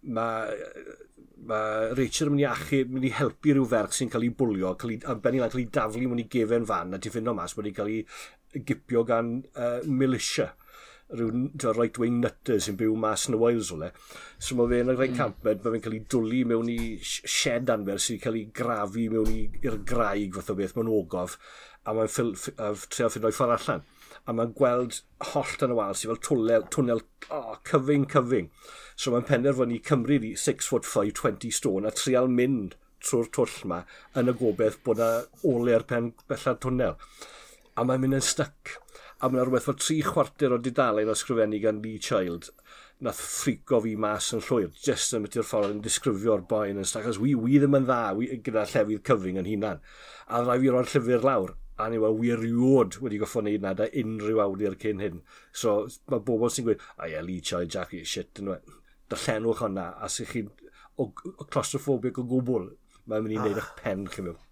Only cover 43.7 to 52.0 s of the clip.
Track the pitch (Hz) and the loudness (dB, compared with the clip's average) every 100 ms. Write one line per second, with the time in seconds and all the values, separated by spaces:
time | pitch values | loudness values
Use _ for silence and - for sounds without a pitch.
43.7 | 123 110 107 107 104 - 117 - 123 92 | 2 2 -2 0 0 -2 -4 0 0 0
44.7 | - - 120 - 117 101 120 110 113 101 | -2 -2 0 0 -2 -2 -4 -2 0 0
45.7 | 107 107 - - 101 110 104 90 107 104 | -2 -2 -2 0 0 2 2 2 -2 0
46.7 | 98 95 113 110 101 123 131 113 139 143 | -2 -4 -4 -4 0 2 2 6 6 8
47.7 | 139 131 123 110 98 123 127 107 110 104 | 4 4 2 2 -2 -2 -4 -2 0 2
48.7 | 135 107 107 - 117 92 92 92 107 107 | 2 2 0 2 2 2 -4 -2 -2 -2
49.7 | 82 - - - - - 113 120 127 131 | -4 -12 -20 -20 -20 -4 0 2 4 4
50.7 | 127 123 143 120 123 127 127 92 - - | 4 2 2 4 4 4 2 0 -6 -16
51.7 | - 110 113 | -6 -4 2